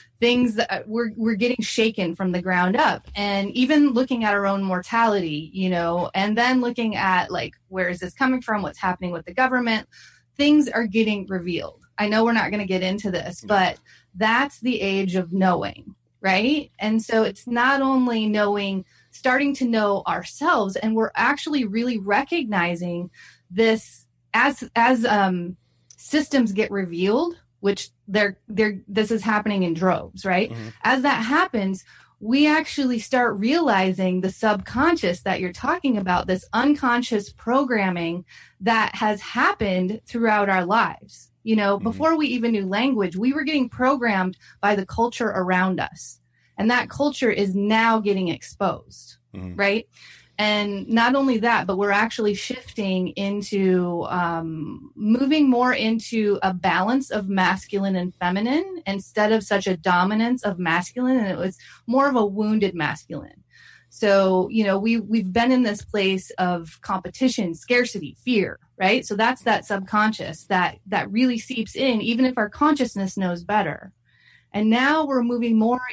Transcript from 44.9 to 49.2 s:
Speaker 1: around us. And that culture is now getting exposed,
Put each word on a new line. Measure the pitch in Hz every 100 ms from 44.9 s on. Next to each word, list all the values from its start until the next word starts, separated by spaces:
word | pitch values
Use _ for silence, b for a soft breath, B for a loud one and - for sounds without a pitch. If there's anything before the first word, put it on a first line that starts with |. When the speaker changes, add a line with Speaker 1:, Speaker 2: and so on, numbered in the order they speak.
| - 240 - 233
Speaker 1:
around | - 180 180 190 170
us. | - - - - _ _ _ -
And | 214
that | 240 -
culture | - 285 285 240
is | - 202 196
now | 202 220 226 220
getting | 208 190 180
exposed, | - - - 196 - - - - -